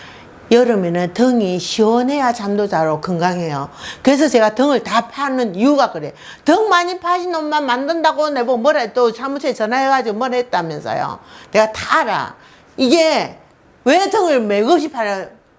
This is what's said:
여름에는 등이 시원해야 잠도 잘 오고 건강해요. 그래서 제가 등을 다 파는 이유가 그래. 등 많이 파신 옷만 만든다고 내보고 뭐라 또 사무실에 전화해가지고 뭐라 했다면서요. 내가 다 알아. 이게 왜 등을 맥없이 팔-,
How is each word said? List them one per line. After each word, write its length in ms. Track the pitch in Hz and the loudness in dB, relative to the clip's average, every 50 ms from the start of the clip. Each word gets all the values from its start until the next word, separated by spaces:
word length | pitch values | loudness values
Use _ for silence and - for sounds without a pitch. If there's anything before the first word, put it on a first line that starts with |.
| - - - - - - - - - - | -20 -20 -20 -20 -20 -20 -20 -10 -2 2
여름에는 640 | 226 240 254 240 226 202 185 170 170 175 180 175 180 | 4 4 4 4 2 0 0 -2 -2 -2 -2 -2 0
등이 460 | - 240 254 247 233 208 180 180 175 | 0 2 2 2 2 0 0 -2 -4
시원해야 720 | - - - - 220 214 233 240 247 254 285 294 262 240 233 | -6 -4 0 2 2 4 2 2 2 0 0 0 0 0 -2
잠도 340 | 233 202 202 202 202 208 | -2 -4 -4 -2 -2 -2
잘 200 | 196 190 160 160 156 | 0 0 0 0 0
오고 120 | 156 151 | -2 -2
건강해요. 680 | 151 185 180 165 170 180 180 180 170 160 143 139 139 - - - - - - - | -4 -4 -2 -2 0 -2 -2 -2 -4 -4 -4 -6 -8 -8 -12 -16 -16 -16 -10 -2
그래서 260 | - 262 285 269 311 | 2 2 4 4 4
제가 280 | 285 254 233 220 214 214 | 4 4 4 4 4 2
등을 280 | 233 262 294 277 226 - | 2 2 2 2 0 0
다 240 | - 202 233 233 | 0 -2 -2 -2
파는 460 | - - 277 285 277 262 254 247 214 170 | -2 -6 -6 -6 -4 -2 -2 -2 -2 -2
이유가 360 | 185 233 277 294 269 254 - | 0 2 2 4 4 2 0
그래. 220 | - 165 147 139 - - - - - - - | -2 -6 -10 -12 -14 -16 -20 -20 -20 -4 0
등 260 | - 320 427 440 427 | 2 2 2 4 2
많이 300 | 370 349 349 349 370 370 | 2 2 2 0 -4 -4
파신 340 | - 339 359 359 349 359 339 | -2 -2 -2 -2 -2 -4 -4
옷만 300 | 320 311 302 302 302 294 | -4 -4 -2 -2 -2 0
만든다고 640 | 254 240 247 277 285 339 330 311 320 302 269 302 302 | 0 -2 -2 -2 -2 -2 0 0 0 2 0 -2 -2
내보고 260 | 294 254 240 240 254 | 0 -2 0 0 0
뭐라 340 | 233 226 285 311 294 240 208 - | 0 2 2 2 2 0 -2 0
또 180 | 254 247 226 220 | 2 2 2 0
사무실에 400 | 240 254 269 277 285 302 277 220 | -2 -6 -8 -6 -4 -4 -4 -4
전화해가지고 640 | - 214 214 247 262 269 269 269 262 233 226 202 | -2 -2 -2 0 0 0 2 0 0 0 -2 -4
뭐라 200 | 214 254 262 247 | -4 -4 -2 -2
했다면서요. 800 | 247 247 - - 180 170 160 151 151 - 113 117 147 139 139 - - - - - - - - | -2 -4 -2 -2 -4 -4 -4 -8 -8 -6 -6 -4 -4 -4 -6 -8 -12 -16 -20 -20 -20 -10 -2
내가 200 | - 208 220 220 | 2 2 2 2
다 280 | 214 - - - 262 320 | 0 -6 -4 0 0 0
알아. 360 | 294 226 190 147 123 - - - - - - - _ _ _ | 0 0 -2 -4 -4 -6 -10 -16 -20 -20 -20 -20 _ _ _
이게 600 | - 262 240 294 339 320 320 294 226 165 - - - _ _ _ _ _ _ _ _ - | -2 0 2 4 4 4 2 2 0 -2 -6 -10 -18 _ _ _ _ _ _ _ _ 0
왜 240 | 247 294 359 392 392 | 2 2 2 2 0
등을 320 | 403 453 370 339 285 254 | 0 0 2 2 2 0
맥없이 480 | 220 208 202 202 214 240 - 311 294 311 | 0 0 0 0 2 2 2 2 0 -2
팔-, 440 | - 247 220 202 196 190 - - - _ _ _ _ | -4 -4 -4 -4 -4 -6 -8 -10 -16 _ _ _ _